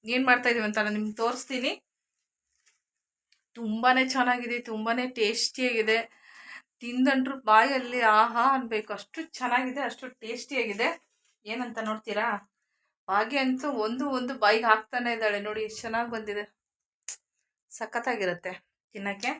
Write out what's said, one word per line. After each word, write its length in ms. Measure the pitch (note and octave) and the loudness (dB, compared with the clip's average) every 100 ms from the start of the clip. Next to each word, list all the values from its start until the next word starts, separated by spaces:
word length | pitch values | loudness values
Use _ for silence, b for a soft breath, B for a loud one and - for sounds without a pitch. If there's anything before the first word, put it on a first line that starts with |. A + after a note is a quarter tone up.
| G#3+ B3+ | -2 0
ಏನ್ 100 | C4+ | 4
ಮಾಡ್ತಾ 220 | B3 B3 | 4 4
ಇದೀವಿ 140 | A#3+ G#3+ | 0 0
ಅಂತ 100 | G#3+ G#3+ | 0 0
ನಾನು 80 | G#3+ | -2
ನಿಮ್ಗೆ 180 | G#3+ G#3+ | -4 -2
ತೋರಿಸ್ತೀನಿ. 500 | A3+ B3+ - B3+ C4 G4+ _ _ _ _ _ _ _ _ _ _ _ _ _ _ _ _ _ - | -2 -2 -6 -4 -4 -6 _ _ _ _ _ _ _ _ _ _ _ _ _ _ _ _ _ -8
ತುಂಬಾನೇ 460 | A3+ A3 B3 B3+ C4 | -4 2 4 4 2
ಚೆನ್ನಾಗಿದೆ, 460 | C4 B3+ B3 A#3+ A#3+ A#3+ | 2 2 0 -2 -6 -6
ತುಂಬಾನೇ 360 | A3 A3 A#3+ B3+ B3+ | -6 -2 -2 -2 0
ಟೇಸ್ಟಿಯಾಗಿದೆ. 800 | G#3 - - - B3+ A3+ G#3+ A3+ - B B B B B _ _ | 0 0 -4 -2 0 0 2 2 0 B B B B B _ _
ತಿಂದಂಟ್ರು 520 | A#3+ B3 C4 C4+ C4 C4+ G#3+ | -6 2 4 4 0 -2 6
ಬಾಯಲ್ಲಿ 520 | G#3+ B3+ C4+ A#3+ B3 A3+ | 6 6 2 -2 2 6
ಆಹಾ 280 | G#3+ A#3 A3+ B3+ | 6 6 4 2
ಅನ್ಬೇಕು, 360 | C4+ A3+ A3 G#3+ G3+ | 2 0 -4 -4 -10
ಅಷ್ಟು 240 | - - D#4+ - | -8 -12 -12 -6
ಚೆನ್ನಾಗಿದೆ, 440 | B3 B3 B3+ C4 B3 | 0 0 0 -4 -6
ಅಷ್ಟು 200 | - C4 - | -6 -14 -14
ಟೇಸ್ಟಿಯಾಗಿದೆ. 680 | A3 B3+ - C#4 A3 G3+ C4 E4+ _ _ _ _ G#3 | -10 -10 -6 -4 -4 -2 -2 -4 _ _ _ _ -10
ಏನಂತ 260 | A#3+ A#3+ A3+ A3 | -8 -6 -6 -6
ನೋಡ್ತೀರಾ? 400 | A3 A3+ G#3 A3+ G3+ - _ _ _ _ _ - | -6 -4 -2 -2 -4 -8 _ _ _ _ _ -2
ಭಾಗ್ಯ 340 | G3 A3+ C#4 | 0 2 0
ಅಂತೂ 240 | C4 B3+ D4 B3 | 0 0 -2 -2
ಒಂದು 200 | G#3+ B3 C#4+ C4 | -2 -2 -2 -2
ಒಂದು 160 | B3 C4+ | -4 2
ಬಾಯಿಗೆ 240 | G#3 A3 A#3 | 4 4 4
ಹಾಕ್ತಾನೆ 400 | A3 - B3 A#3+ A3+ | 2 2 -4 -2 0
ಇದ್ದಾಳೆ. 220 | G#3+ G3+ G#3 | 0 0 -4
ನೋಡಿ 140 | G#3+ G#3+ | -6 -6
ಎಷ್ಟು 140 | - | -8
ಚೆನ್ನಾಗ್ 260 | A#3 A3+ A#3+ | -4 -4 -4
ಬಂದಿದೆ, 300 | A3+ G#3+ G3+ G#3+ _ _ _ _ _ - - _ _ _ _ _ - | -6 -6 -8 -8 _ _ _ _ _ -16 -16 _ _ _ _ _ -10
ಸಖತ್ತಾಗಿರುತ್ತೆ 760 | A3 A#3+ B3+ A#3 F#3 F3 F#3 F#3 _ _ _ | -6 -4 -2 -2 -2 -4 -8 -12 _ _ _
ತಿನ್ನಕ್ಕೆ. 360 | G#3+ G3+ G3 A#3+ | -8 -8 -4 -6